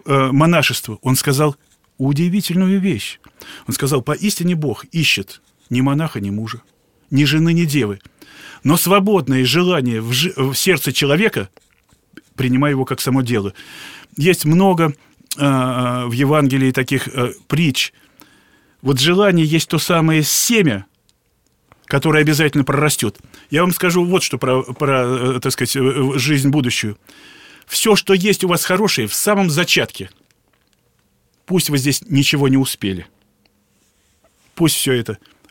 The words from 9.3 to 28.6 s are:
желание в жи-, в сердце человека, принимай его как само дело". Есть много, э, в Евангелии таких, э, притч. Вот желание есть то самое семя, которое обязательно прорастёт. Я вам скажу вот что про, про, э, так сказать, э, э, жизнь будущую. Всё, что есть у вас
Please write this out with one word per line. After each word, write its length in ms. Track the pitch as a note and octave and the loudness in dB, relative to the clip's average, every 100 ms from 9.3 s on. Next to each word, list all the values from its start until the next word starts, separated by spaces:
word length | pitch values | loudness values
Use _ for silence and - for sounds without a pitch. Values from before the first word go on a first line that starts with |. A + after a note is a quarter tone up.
| C3 | 0
желание 560 | B2+ D#3 F3+ E3+ B2 A2+ | 2 2 2 0 0 -2
в 120 | A2+ | -2
жи-, 200 | B2 F3 D3 | -2 -2 -2
в 180 | C3+ | -2
сердце 380 | B2+ F#3 E3+ C#3+ | 0 0 0 0
человека, 580 | B2+ C#3 D#3 A3 - G2 _ _ _ _ _ _ - - | -2 0 2 0 -2 -8 _ _ _ _ _ _ -20 -14
принимай 360 | - B2+ B2+ D3 | -4 0 2 2
его 160 | C3+ B2+ | 0 -2
как 140 | C3 | -4
само 180 | C3+ C3 | 0 0
дело". 320 | A#2+ A#2 G2 - - - - - - - | 0 -2 -4 -8 -20 -20 -20 -20 -14 -2
Есть 300 | E3 E3+ D3+ | 0 2 2
много, 480 | E3+ F#3+ E3+ E3 C#3 _ _ - - | 4 4 4 0 -2 _ _ -12 -2
э, 680 | C#3+ C3+ B2+ B2 B2 B2 B2 | 0 0 0 -2 -2 -4 -4
в 60 | |
Евангелии 580 | A#2 C#3 D3+ C#3 C3+ C3 | 0 2 2 2 2 0
таких, 360 | B2+ B2+ C3+ - | 0 -2 -2 -4
э, 260 | C3 B2 - - | -4 -4 -6 -4
притч. 460 | D3 E3 - - - _ _ _ _ _ _ _ _ | 0 0 0 -6 -10 _ _ _ _ _ _ _ _
Вот 200 | B2+ C3 | -2 0
желание 440 | D3 F3+ G#3 F3 | 2 2 4 4
есть 240 | D#3 D#3+ - | 2 0 0
то 100 | E3 | -2
самое 440 | - E3+ D#3+ D#3+ | 0 2 2 2
семя, 640 | D3 - - A3+ D#3+ G2 - _ _ _ _ _ _ _ _ _ - | 0 0 2 2 2 0 -8 _ _ _ _ _ _ _ _ _ -6
которое 340 | C#3 D#3+ D#3 | -2 2 2
обязательно 440 | D3+ D3 D3+ D3 | 4 2 2 0
прорастёт. 540 | C3 C#3 D3+ - G#2+ - - - - | 0 0 0 0 -4 -6 -16 -20 -4
Я 120 | D3 | 0
вам 100 | F3+ | 0
скажу 320 | E3+ F3+ F3+ | 0 0 0
вот 180 | F3 F#3 | 2 0
что 140 | - C3 | -2 -4
про, 240 | B2+ B2+ | 0 0
про, 720 | C3 B2 C#3 C3 B2 B2+ B2+ B2+ | -2 -4 0 0 0 -2 -2 -2
э, 40 | |
так 120 | C3+ | -4
сказать, 220 | - B2 C#3 | -4 -2 0
э, 40 | |
э, 380 | C3 C#3 C3 C#3 | 0 0 -2 -2
жизнь 320 | C3 C#3+ C#3 | 0 0 2
будущую. 480 | D3 B2 - G#2+ G#2+ _ - - - - - - | 0 0 -2 -6 -10 _ -20 -20 -20 -20 -20 -10
Всё, 280 | - A3+ G3+ | -2 2 2
что 180 | - | 2
есть 300 | F#3+ G#3 F#3 | 2 2 0
у 40 | F#3 | 0
вас 160 | F3 | 0